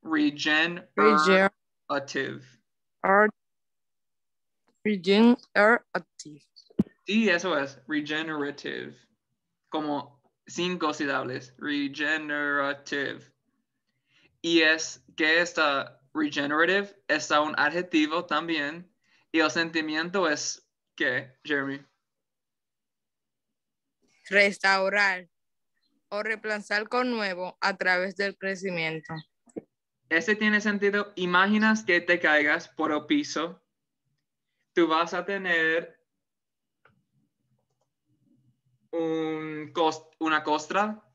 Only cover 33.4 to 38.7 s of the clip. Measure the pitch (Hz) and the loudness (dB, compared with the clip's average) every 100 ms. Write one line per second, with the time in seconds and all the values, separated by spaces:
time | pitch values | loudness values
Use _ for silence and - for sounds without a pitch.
33.4 | 165 185 _ _ _ _ _ _ _ _ | -6 -10 _ _ _ _ _ _ _ _
34.4 | _ _ _ - 165 160 170 180 180 196 | _ _ _ 0 2 2 0 -4 -4 -6
35.4 | 185 165 160 160 165 _ _ _ _ _ | 0 0 2 0 -4 _ _ _ _ _
36.4 | _ _ _ _ _ _ _ _ _ _ | _ _ _ _ _ _ _ _ _ _
37.4 | _ _ _ _ _ _ _ _ _ _ | _ _ _ _ _ _ _ _ _ _
38.4 | _ _ _ | _ _ _